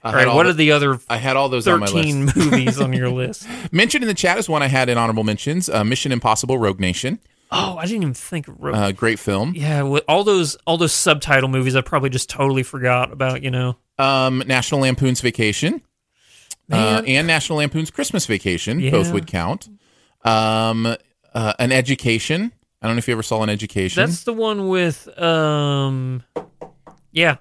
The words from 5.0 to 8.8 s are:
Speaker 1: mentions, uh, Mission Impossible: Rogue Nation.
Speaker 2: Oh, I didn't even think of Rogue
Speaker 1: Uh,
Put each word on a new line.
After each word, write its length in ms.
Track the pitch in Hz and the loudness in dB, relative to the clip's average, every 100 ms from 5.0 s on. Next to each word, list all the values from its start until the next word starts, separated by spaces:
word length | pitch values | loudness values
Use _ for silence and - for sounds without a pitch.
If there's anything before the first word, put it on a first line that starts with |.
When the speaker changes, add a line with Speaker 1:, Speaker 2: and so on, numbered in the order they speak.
| 117 110 | 2 0
Speaker 1:
mentions, 460 | 107 104 - 170 185 | 0 -2 -2 -4 -2
uh, 140 | 107 | 0
Mission 280 | 107 127 147 | 0 0 -2
Impossible: 460 | 123 120 110 123 131 | 0 0 0 0 0
Rogue 220 | 107 95 | 0 0
Nation. 400 | 92 90 127 214 _ _ _ | -2 -2 -4 -6 _ _ _
Speaker 2:
Oh, 220 | - 190 175 | -4 -4 -4
I 80 | 170 | -6
didn't 180 | 220 | -2
even 100 | 160 | -4
think 340 | 127 - 170 143 | -4 -8 -10 -10
of 140 | - | -10
Rogue 140 | 143 | -4
Speaker 1:
Uh, 160 | 107 | -2